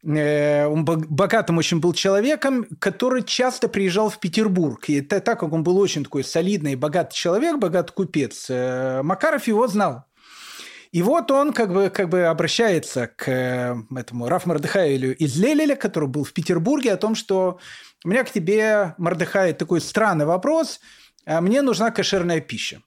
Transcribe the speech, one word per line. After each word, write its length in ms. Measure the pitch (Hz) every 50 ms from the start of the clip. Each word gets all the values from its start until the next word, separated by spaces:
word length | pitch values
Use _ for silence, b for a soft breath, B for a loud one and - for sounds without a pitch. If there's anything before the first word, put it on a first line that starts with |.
| _
Э, 600 | 160 151 151 151 147 147 147 147 147 147 147 147
он 180 | 147 151 160 160
бог-, 240 | 143 165 160 156 156
богатым 500 | 156 139 190 185 - - - - 170 165
очень 220 | 156 - - 165
был 140 | 143 175 165
человеком, 720 | - - 196 196 202 208 269 311 302 - 277 269 247 220 - 156 -
который 440 | - 196 190 190 - 254 254 254 -
часто 460 | - - - 247 254 247 - - 226
приезжал 400 | 233 202 196 185 170 196 220 208
в 100 | - -
Петербург. 720 | - 180 156 214 220 214 185 180 170 147 117 - - -
И 100 | 147 143
та-, 220 | 139 143 208 196
так 180 | 185 - 233 -
как 140 | - 156 156
он 100 | 165 156
был 140 | 170 180 190
очень 260 | 202 185 - 156 139
такой 220 | - - 139 131
солидный 480 | - - 165 170 185 208 196 151 147 139
и 20 |
богатый 400 | 127 131 151 147 180 160 - -
человек, 440 | - - 175 170 208 269 339 330 294
богатый 340 | 214 175 160 180 170 170 -
купец, 540 | - 196 - - 160 135 113 - - - -
э, 520 | 131 127 127 127 127 127 131 131 131 131 135
Макаров 440 | 151 190 - - 320 311 277 - -
его 200 | 220 208 240 254
знал. 360 | 180 214 202 170 131 120 - _ B B B B B B B B B B B B B B B B
И 100 | - 170
вот 300 | 170 208 285 339 - -
он 220 | 269 269 285 302 -
как 200 | - 233 202 175
бы, 160 | 190 196 185
как 200 | - - 196 175
бы 160 | 170 185 175
обращается 840 | 165 165 156 170 165 - - 233 220 185 160 - - - 131 120 113
к, 200 | _ _ - -
э, 480 | 131 127 127 127 123 123 123 123 123 120 110 - 131
этому 340 | 131 120 - 120 120 120 120
Раф 160 | 165 185 -
Мордыхаилю 720 | 180 170 151 143 139 - 202 185 151 139 135 131 131 131
из 200 | - 160 147 117 147
Лелеля, 360 | 190 262 311 294 311 294 277
который 320 | - - 208 - - 151 139
был 160 | 131 151 143
в 100 | - -
Петербурге, 600 | - 160 - 180 170 165 214 285 294 247 240 202
о 40 | 175
том, 180 | - 214 220
что: 440 | 220 - - 196 190 185 180 180 180 B B B B B B B B -
«У 40 | 165
меня 140 | 190 254 -
к 80 | 277
тебе, 640 | - 220 170 165 208 214 214 220 214 208 202 180 151 -
Мордыхай, 540 | 175 165 180 160 175 165 - 202 190 180 170
такой 280 | 180 180 156 180 170
странный 440 | 151 - - 208 220 214 185 156 147
вопрос. 560 | 151 170 185 185 277 311 330 320 - - - B B B B B B B B _
А 160 | - 156 165
мне 220 | 170 185 220 277 285
нужна 260 | 262 226 160 220 226
кошерная 520 | 226 - 190 - - 190 175 175 170 160
пища». 400 | 156 - - 107 - - - 143 _